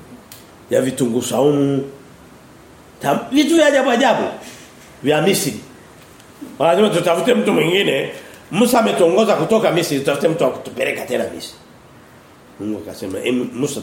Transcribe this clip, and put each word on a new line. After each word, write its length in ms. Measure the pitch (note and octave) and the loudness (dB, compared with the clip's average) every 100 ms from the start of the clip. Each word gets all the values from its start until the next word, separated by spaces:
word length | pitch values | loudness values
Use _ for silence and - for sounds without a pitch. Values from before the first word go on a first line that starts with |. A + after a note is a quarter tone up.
| - - - - - - - | -20 -20 -20 -20 -20 -20 -4
ya 120 | - | -2
vitunguu 400 | C3 B2+ B2 A#2 | -2 -2 -2 -2
saumu, 640 | - A2+ C#3+ D3 C#3 C#3 - - - - - - - - - - - - | -2 0 2 2 0 -2 -4 -12 -20 -20 -20 -20 -20 -20 -20 -20 -20 -8
tam-, 180 | D3 - - | -2 -2 0
vitu 240 | C#4 C#4+ E4 | 0 2 4
vya 100 | D4 | 4
ajabu 220 | C4+ B3+ | 4 2
ajabu 340 | A#3 B3+ G3 F#3 - - - - - - - | 2 2 2 -2 -8 -16 -20 -20 -20 -20 -6
vya 180 | C3 D3+ | 0 2
Misri. 320 | F3 F#3+ C#3 G#2+ - - - - - - - - - - | 2 0 -2 -6 -14 -20 -20 -20 -20 -20 -20 -20 -18 0
Wanasema, 300 | D#3+ F#3 G#3+ | 2 4 2
"Tutafute 440 | E3+ F3 E3+ - | 2 0 0 2
mtu 200 | G#3+ G#3+ | 2 2
mwingine. 580 | E3 D#3+ F#3 E3 C3+ C#3 - - - - | 0 2 2 0 -2 -4 -10 -20 -20 -8
Musa 280 | F3 A#3+ B3 | 0 2 4
ametuongoza 560 | G#3 - E3+ A3 G#3+ E3 | 2 4 4 4 2 2
kutoka 360 | D#3+ A3 E3+ | 2 2 2
Misri, 280 | D#3+ D#3+ C#3 | 0 0 -2
tutafute 280 | D3 C#3 E3 | -2 0 0
mtu 160 | D#3 | 0
wa 60 | C3 | 0
kutupeleka 560 | - - A#2+ C#3 - - | -2 -10 -6 -4 -4 -6
tena 180 | A#2 - - | -4 -4 -8
Misri." 200 | - - - - - - - - - - - - | -14 -18 -20 -20 -20 -20 -20 -20 -20 -20 -20 -12
Mungu 200 | G#2 G#2 F#2+ | -8 -8 -10
akasema, 320 | - G2 F#2+ | -12 -10 -6
"Em, 260 | A#2+ B2 B2 | -2 -2 -4
Musa, 280 | A#2 C#3+ A2 | -4 -4 -6